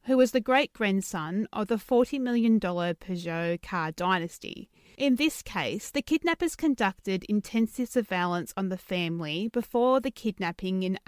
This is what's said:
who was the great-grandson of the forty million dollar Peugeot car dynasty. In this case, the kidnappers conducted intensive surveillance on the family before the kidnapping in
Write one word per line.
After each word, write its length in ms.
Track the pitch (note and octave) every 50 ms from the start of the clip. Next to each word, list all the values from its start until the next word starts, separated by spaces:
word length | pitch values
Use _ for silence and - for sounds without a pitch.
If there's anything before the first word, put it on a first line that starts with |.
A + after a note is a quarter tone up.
| -
who 120 | A#3+ C4
was 140 | B3+ B3+ A#3
the 100 | - B3+
great-grandson 1080 | G#3+ - B3+ C4+ D4 - - - A3+ G3+ F#3+ G3 F#3+ - - E3+ D3+ D#3+ F3+ G#3 A3 -
of 140 | - - G#3
the 120 | - A#3 G#3
forty 420 | - - B3+ A#3+ B3+ - - C4+
million 400 | B3+ B3 A#3+ A#3+ A3+ A#3 A3+ G#3+
dollar 340 | - F3 F3+ F3 F3 F3 E3
Peugeot 640 | - - - F#3 E3+ E3+ E3+ E3 E3 E3+ E3+ F3 E3+
car 300 | - - G3 F3 D#3+ D#3+
dynasty. 800 | D#3+ - F3+ F3+ F#3+ F3+ E3 E3+ - - - - - - G3+ - _ _ _ - -
In 200 | - C4+ C#4+ B3+
this 260 | A#3 D4 D#4 - -
case, 480 | - - - F#3+ C#3+ A2 D#3 G#3+ - -
the 100 | - C#4+
kidnappers 540 | - - D#4 D#4+ - E4+ E4 - F4 D#4+ -
conducted 680 | - - D#4 C4 - A3+ - - _ - G3+ F#3+ F#3 -
intensive 640 | - G#3 G#3 - - - A3+ A3+ A3 - - B3 -
surveillance 640 | - B3 G#3+ - F#3+ F3+ F3 F3+ F3 F3 E3+ - -
on 120 | G3 F#3+ F#3
the 100 | F#3 F3+
family 720 | - - F#3 F3+ F3 E3 E3+ E3+ D#3+ D3+ D3+ E3+ G#3+ A#3
before 500 | - A#3+ A3 - - A#3+ B3 B3+ C4 C4+
the 140 | B3 C4+
kidnapping 720 | - - - A3 F#3+ - F#3+ E3+ F3 - F#3 F#3 F#3+ F#3+ F#3
in 160 | F#3 F#3+ - -